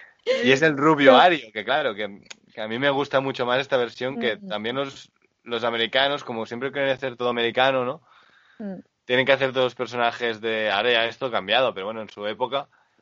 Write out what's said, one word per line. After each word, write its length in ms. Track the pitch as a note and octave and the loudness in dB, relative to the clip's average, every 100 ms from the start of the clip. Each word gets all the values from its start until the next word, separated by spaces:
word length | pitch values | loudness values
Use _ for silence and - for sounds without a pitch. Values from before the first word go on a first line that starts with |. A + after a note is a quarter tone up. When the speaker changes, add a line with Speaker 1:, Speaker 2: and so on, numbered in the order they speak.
| - _ - - | -20 _ -4 0
Speaker 1:
Y 80 | F3 | 4
es 100 | C3+ | 4
el 140 | D#3+ C#3 | 4 4
rubio 360 | D3+ D3 C#3 | 4 6 8
Speaker 2:
No. 60 | B2 | 10
Speaker 1:
Ario, 320 | F3 D#3+ A2+ | 8 4 -2
que 120 | G#2+ | -8
claro, 300 | G2+ C#3+ C#3 | -2 -2 -2
que, 280 | G2+ G2+ G2 - - _ | -4 -8 -10 -20 -20 _
que 60 | - | -12
a 80 | A2 | -8
mí 100 | A#2 | -2
me 120 | C#3+ | 0
gusta 300 | C#3 C#3 C3+ | 0 0 0
mucho 260 | C3+ C3 B2 | -2 -4 -2
más 140 | B2+ | -2
esta 160 | C3+ C3 | 0 0
versión, 420 | A#2 - B2+ C#3 | -2 -4 -8 -4
que 160 | A#2+ G#2 | -4 -4
Speaker 2:
Mm. 120 | G2 | -6
Speaker 1:
también 280 | G#2 A2 C3 | -8 -6 -6
los, 340 | C#3 - - _ _ _ | -6 -10 -20 _ _ _
los 220 | - A#2 | -8 -4
americanos, 600 | A#2 A#2 A2+ C3 C#3 C#3+ | -2 -2 0 2 2 0
como 220 | C3+ A2+ A2 | -6 -8 -8
siempre 260 | A#2+ C3+ | -8 -6
quieren 180 | C#3+ C3+ | -4 -2
hacer 260 | B2+ C3+ A#2 | -2 -6 -4
todo 120 | B2 | -2
americano, 560 | A#2+ A#2 A2+ C3 C3 | 0 0 2 2 2
¿no? 180 | B2 D#3 _ _ _ _ _ - | -2 -6 _ _ _ _ _ -14
Speaker 2:
Mm. 220 | G#3 F#3 - _ | -12 -12 -16 _
Speaker 1:
Tienen 220 | - B2 C3 | -2 2 4
que 60 | |
hacer 200 | C3 C3+ | 2 2
todos 120 | B2+ B2+ | 0 -2
los 80 | |
personajes 680 | A#2+ A2+ A#2+ A#2 - A#2+ A2 | -2 -6 -2 -2 -2 -4 -4
de, 300 | A2+ A2 G#2+ | -4 -2 0
ahora 220 | G2 A#2+ | 0 2
ya 120 | A#2 A#2 | 2 0
esto 200 | G#2+ C3+ | -2 -4
ha 40 | |
cambiado, 440 | A2 F#2+ A2+ B2+ | -4 0 2 2
pero 120 | F#2+ G2 | -2 -8
bueno, 160 | A2+ | -8
en 60 | G2+ | -12
su 160 | - G#2 | -10 -8
época. 420 | G#2+ B2 C3+ C#3+ _ _ _ | -4 -4 -4 -8 _ _ _